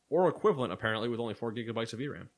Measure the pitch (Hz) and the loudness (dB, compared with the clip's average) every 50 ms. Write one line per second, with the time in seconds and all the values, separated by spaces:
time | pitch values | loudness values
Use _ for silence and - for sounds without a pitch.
0 | _ - - 165 185 165 - - - 214 190 139 123 104 90 - - 110 110 110 | _ 0 2 4 4 4 4 4 4 2 2 2 0 -2 -2 0 0 0 2 2
1 | 110 120 120 113 117 113 104 - - 117 104 120 113 113 113 113 113 113 - 110 | 0 0 -2 -2 -2 -4 -4 -4 -4 -6 -4 -4 -6 -4 -4 -2 -4 -4 -4 -6
2 | 135 147 - 82 - - _ | -8 -8 -8 -10 -12 -16 _